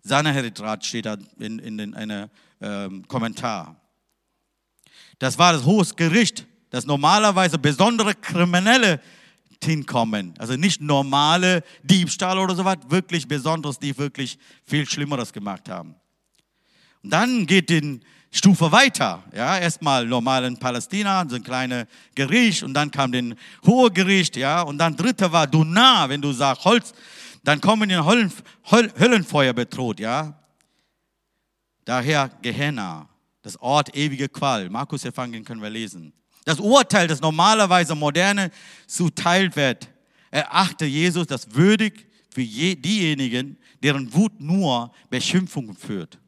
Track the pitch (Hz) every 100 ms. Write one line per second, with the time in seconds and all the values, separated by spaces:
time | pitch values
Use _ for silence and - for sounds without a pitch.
0 | - 139 151 139 120 98 107 107 - 120
1 | 110 107 98 _ 110 110 120 107 104 -
2 | 107 104 104 _ _ _ 101 101 98 95
3 | - 131 113 - 120 104 80 80 _ _
4 | _ _ _ _ _ _ _ _ _ _
5 | - _ 131 127 175 160 127 214 175 -
6 | 170 190 220 - - _ _ 127 123 143
7 | 147 202 214 185 185 156 143 143 196 233
8 | 208 196 - 170 180 175 190 254 220 151
9 | - _ _ _ _ _ - 156 131 127
10 | 113 107 92 82 113 127 190 160 151 143
11 | 139 139 147 170 185 180 - - 135 185
12 | 175 - 185 190 190 180 190 185 127 170
13 | - 170 123 147 131 165 147 127 143 139
14 | 143 - 127 - _ _ _ 143 139 -
15 | 143 139 113 - 101 92 - 90 - -
16 | _ _ _ _ _ _ _ _ _ _
17 | - 156 240 247 165 190 170 170 147 131
18 | _ _ _ - 196 185 165 190 269 -
19 | 120 87 - 101 127 185 170 - 151 135
20 | 117 123 117 131 127 123 127 123 - 196
21 | 202 190 165 123 104 127 127 123 113 -
22 | _ - 135 214 233 175 - 139 147 143
23 | 135 123 120 117 - - - 247 247 180
24 | 190 196 170 - 135 165 165 143 165 151
25 | 202 247 185 165 147 160 156 180 254 233
26 | 143 143 143 127 139 123 180 226 - -
27 | - - - - - 147 180 220 214 180
28 | 151 233 202 - - _ - 220 226 -
29 | 220 233 165 147 131 120 120 - 123 101
30 | 110 127 156 147 _ _ _ _ _ _
31 | _ _ _ _ _ _ _ _ - 123
32 | 123 151 135 - 123 120 143 139 95 78
33 | 76 _ _ _ - - 123 147 143 139
34 | 151 135 135 - 143 117 92 107 139 139
35 | 123 120 123 113 101 113 104 110 110 92
36 | 78 _ _ _ - 156 202 269 247 208
37 | 175 151 156 156 185 220 196 180 170 156
38 | 147 147 190 202 185 - - - _ -
39 | 175 - 170 180 190 147 139 117 - _
40 | _ _ _ 143 147 160 190 180 156 139
41 | 180 175 165 131 - 117 180 214 214 -
42 | _ _ _ - 120 107 170 175 151 214
43 | 165 147 131 123 139 - _ _ 143 139
44 | 127 131 214 - 147 190 175 123 117 _
45 | _ 127 - 180 190 - 113 95 - 101
46 | 80 -